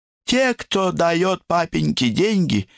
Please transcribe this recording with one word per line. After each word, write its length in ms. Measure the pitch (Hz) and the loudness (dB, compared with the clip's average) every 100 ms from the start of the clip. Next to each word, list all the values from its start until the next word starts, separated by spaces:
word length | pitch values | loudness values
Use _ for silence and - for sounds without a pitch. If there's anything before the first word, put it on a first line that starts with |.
| _ _ - | _ _ -2
"Те, 280 | 247 262 | 0 0
кто 380 | 240 - 202 185 | -2 -4 -2 0
дает 540 | 156 170 170 185 185 - | 0 0 2 0 -2 -2
папеньке 640 | 170 165 156 151 - 123 | -2 -2 -2 -2 0 0
деньги, 580 | 107 202 208 165 101 - | 0 0 2 0 -2 -4